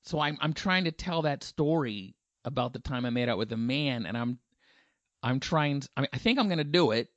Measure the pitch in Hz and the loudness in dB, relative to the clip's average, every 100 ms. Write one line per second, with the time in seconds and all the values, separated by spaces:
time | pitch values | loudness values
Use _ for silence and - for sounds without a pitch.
0 | - 156 151 151 156 160 202 185 175 156 | -4 -2 -2 0 -2 0 2 2 2 -2
1 | 185 165 156 143 - - 147 165 127 104 | -4 0 0 -2 -6 -2 2 2 0 -4
2 | 95 - _ _ 120 123 123 127 - 127 | -10 -16 _ _ -6 -2 -2 -4 -6 -2
3 | 123 120 120 101 107 113 117 135 147 120 | 0 0 0 0 -2 -2 0 0 0 -2
4 | 87 117 120 123 _ _ _ _ _ _ | -4 -2 -4 -4 _ _ _ _ _ _
5 | _ _ 120 131 - 160 147 143 135 - | _ _ 0 0 2 2 2 0 -4 -4
6 | 139 127 226 262 214 170 147 170 147 110 | -2 0 0 2 2 0 2 4 4 2
7 | 120 | -2